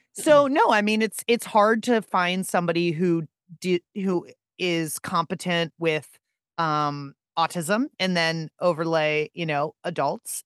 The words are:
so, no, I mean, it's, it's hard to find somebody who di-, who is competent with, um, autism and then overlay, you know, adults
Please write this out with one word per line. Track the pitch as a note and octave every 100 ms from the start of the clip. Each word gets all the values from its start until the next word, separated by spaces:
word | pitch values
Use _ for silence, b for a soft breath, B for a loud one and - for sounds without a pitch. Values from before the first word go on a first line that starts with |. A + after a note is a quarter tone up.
| _
so, | - D#4+ D4 C#4
no, | D4 A4+
I | G#3+
mean, | G#3 A3
it's, | A3 - -
it's | A#3 -
hard | G#3+ G#3 A3
to | B3 A#3
find | - F#3+ F3 F#3 F#3
somebody | F#3+ E3+ E3+ F3
who | D#3 F3+ E3 D#3 _ _ E3
di-, | F#3 F3 _ G#3+
who | F#3+ F3 - - _ -
is | F3+ E3 D#3+ -
competent | - F3+ E3+ F#3 F3+ E3+ E3 -
with, | E3 D#3 - _ _ _ _ -
um, | D#3+ D3+ D3 C#3+ C#3 - _ -
autism | D#3+ F3+ D#3+ G#3+ C#4+ -
and | F#3 F3
then | D#3+ E3 D#3 -
overlay, | F3+ D#3 E3 E3 D3+ D3+ D3+
you | - E3+
know, | C#3+ D3+ -
adults | - E3 C#3+ G#3 - -